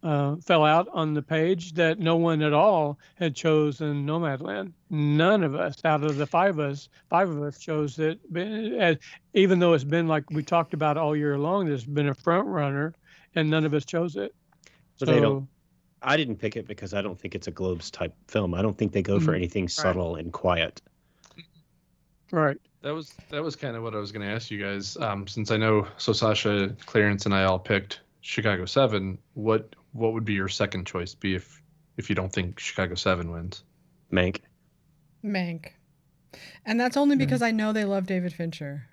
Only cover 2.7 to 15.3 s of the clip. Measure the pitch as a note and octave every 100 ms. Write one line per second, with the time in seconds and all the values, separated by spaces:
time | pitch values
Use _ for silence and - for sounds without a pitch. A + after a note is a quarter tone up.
2.7 | F#3 D3+ C#3+ - _ E3+ C3+ E3 D#3 D3+
3.7 | C#3+ D3+ C#3+ C#3+ D#3+ E3 C3+ C3 G#2 G3
4.7 | E3 _ D#3 D3 D3 E3+ G#3 D#3+ C#3 F2
5.7 | C#3 E3 D3+ D3+ C#3+ D3 D#3+ F#3+ E3 C#3+
6.7 | C#3 - _ _ E3+ F#3+ D3+ D3 C#3 -
7.7 | D#3 D3 C3 D#3 E3+ - E3+ G3 G#3+ A3
8.7 | B3 F3+ D#3 - - _ - F#3+ F#3 F3
9.7 | E3 C3+ E3 E3 D#3 C#3 D#3 D3 E3+ E3
10.7 | D#3+ D3+ D3 D#3 D3+ D3 C#3 D3 G3 F3+
11.7 | C#3 A#2 C#3+ C#3+ C#3 - F3 A#3 F#3+ C#3+
12.7 | C#3 D#3 E3+ _ - _ - D#3 D#3 D3+
13.7 | D3 C#3+ E3+ F3 D3 G#3 - _ _ -
14.7 | _ _ _ C3 D3+ C#3+